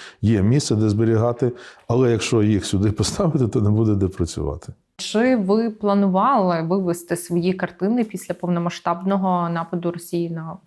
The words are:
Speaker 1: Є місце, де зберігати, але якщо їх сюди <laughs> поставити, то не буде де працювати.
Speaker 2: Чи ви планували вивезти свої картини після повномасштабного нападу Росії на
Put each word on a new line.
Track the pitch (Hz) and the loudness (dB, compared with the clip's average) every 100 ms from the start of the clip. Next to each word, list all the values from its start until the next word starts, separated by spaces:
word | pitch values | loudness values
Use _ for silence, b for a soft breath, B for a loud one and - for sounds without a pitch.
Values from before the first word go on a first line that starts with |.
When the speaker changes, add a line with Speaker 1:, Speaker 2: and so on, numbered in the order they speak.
| B B | B B
Speaker 1:
Є | 101 110 | 2 4
місце, | 98 143 - 107 | 4 2 2 0
де | 107 | 2
зберігати, | 104 113 110 120 120 123 123 B B - | 2 2 2 2 0 -2 -2 B B -2
але | 117 127 | 2 2
якщо | 113 - 117 | 2 2 2
їх | 104 101 | 4 2
сюди | - 95 104 | 0 0 0
<laughs> | |
поставити, | 101 101 - 180 147 117 | 0 -2 0 0 2 0
то | 123 | 2
не | 104 | 2
буде | 107 110 | 2 2
де | 101 95 | 2 0
працювати. | - 85 - 73 71 - - _ _ | -2 -6 -4 -6 -6 -12 -20 _ _
Speaker 2:
Чи | - 214 254 247 | -6 0 2 2
ви | 185 220 233 | 2 0 0
планували | 214 208 202 196 185 240 262 185 165 | -2 0 2 2 2 2 2 2 0
вивезти | 160 196 180 170 - 170 | 0 0 0 -4 -4 -6
свої | - 175 175 | -2 -2 0
картини | 185 180 - 190 247 | -2 -4 -4 -2 0
після | 220 185 - | -2 -6 -10
повномасштабного | 180 175 175 170 - 175 175 190 196 190 180 170 | -8 -2 0 -2 -4 -4 -4 0 0 0 0 0
нападу | 170 165 175 175 | -4 -4 -4 -4
Росії | 170 - 175 170 | -6 -6 -4 -4
на | 165 160 180 | -6 -10 -14